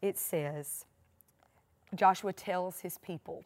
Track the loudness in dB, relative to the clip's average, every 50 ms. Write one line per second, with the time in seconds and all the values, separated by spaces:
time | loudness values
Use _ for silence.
0 | 0 0 0 0 -4 -2 0 0 0 0 -4 -4 -6 -6 -8 -10 -10 _ _ _
1 | _ _ _ _ -20 _ _ _ _ _ _ _ _ _ _ _ _ -12 -2 6
2 | 8 8 8 8 2 -4 -4 -4 -4 -2 0 0 0 -2 -4 -6 -8 -8 -8 -8
3 | -8 -8 -8 -8 _ -10 -12 -12 -12